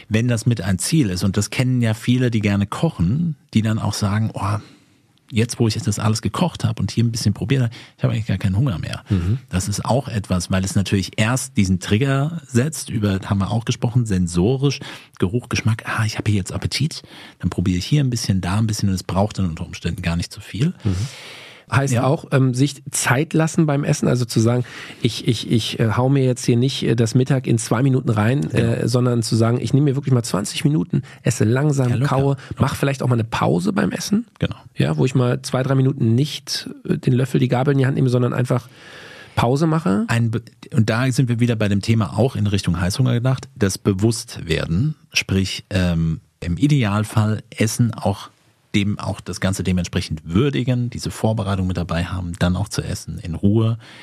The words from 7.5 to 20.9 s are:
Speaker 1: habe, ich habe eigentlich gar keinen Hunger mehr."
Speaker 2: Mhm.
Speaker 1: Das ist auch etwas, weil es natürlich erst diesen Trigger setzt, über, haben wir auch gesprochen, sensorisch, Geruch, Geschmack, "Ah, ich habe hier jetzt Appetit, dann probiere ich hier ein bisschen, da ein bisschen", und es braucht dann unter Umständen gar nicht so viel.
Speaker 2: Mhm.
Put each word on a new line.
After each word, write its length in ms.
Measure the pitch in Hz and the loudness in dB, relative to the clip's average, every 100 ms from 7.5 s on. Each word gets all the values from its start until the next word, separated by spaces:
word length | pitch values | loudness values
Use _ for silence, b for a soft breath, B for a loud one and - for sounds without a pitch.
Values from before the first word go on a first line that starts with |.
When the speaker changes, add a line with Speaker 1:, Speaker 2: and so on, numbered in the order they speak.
| 135 | 0
Speaker 1:
habe, 120 | 120 B B - | 0 B B -4
ich 80 | |
habe 80 | - | -2
eigentlich 140 | 117 107 | 0 -2
gar 100 | 104 | -2
keinen 180 | 98 98 | 0 2
Hunger 220 | 139 80 | 0 -2
mehr." 240 | - - - | -6 -10 -2
Speaker 2:
Mhm. 300 | 98 85 127 - | 0 0 -2 -2
Speaker 1:
Das 200 | 90 - | -4 -2
ist 160 | 104 | -4
auch 220 | - 117 - | 0 0 0
etwas, 440 | 110 95 90 - | -4 -2 -2 0
weil 120 | 95 | 0
es 100 | 95 101 | 0 0
natürlich 360 | 95 101 92 - | 0 0 0 -2
erst 400 | 110 131 - - | 0 0 -2 0
diesen 240 | 95 90 | 2 0
Trigger 640 | - 104 139 135 147 170 - | 2 0 2 0 0 -4 -2
setzt, 440 | 120 147 156 - | 0 0 -2 -6
über, 280 | 120 101 95 | -2 0 -2
haben 140 | - 101 | 0 -2
wir 120 | 92 | 0
auch 140 | 113 | -2
gesprochen, 420 | - 120 127 123 110 | -2 -2 0 0 0
sensorisch, 720 | 92 87 87 98 131 143 131 B B B - | 0 0 2 2 2 0 -2 B B B -4
Geruch, 300 | 90 120 - | -2 -2 -2
Geschmack, 360 | - 110 110 - | -2 0 -2 -2
"Ah, 180 | - | -2
ich 140 | 107 - | -2 -2
habe 120 | 107 | -2
hier 80 | 104 | -2
jetzt 140 | 90 | -2
Appetit, 500 | 85 - - 151 - B B B - | -6 -6 -2 -2 -4 B B B -8
dann 100 | 90 | -4
probiere 280 | - 90 90 | -2 0 0
ich 80 | - | 0
hier 180 | 147 | 0
ein 60 | 135 | 2
bisschen, 300 | 120 - 95 | -2 -2 -2
da 160 | 87 101 | 0 0
ein 80 | 110 | 0
bisschen", 220 | 107 101 | 0 -2
und 40 | |
es 80 | 92 | -2
braucht 360 | - 87 104 - | -2 -2 -2 -2
dann 80 | 92 | -4
unter 160 | 78 | -4
Umständen 380 | 87 85 85 85 | -10 -8 -6 -4
gar 140 | 87 85 | -2 -2
nicht 160 | - | -4
so 80 | - | -10
viel. 340 | - 98 156 - | -12 -2 -2 0
Speaker 2:
Mhm. 220 | 107 | -2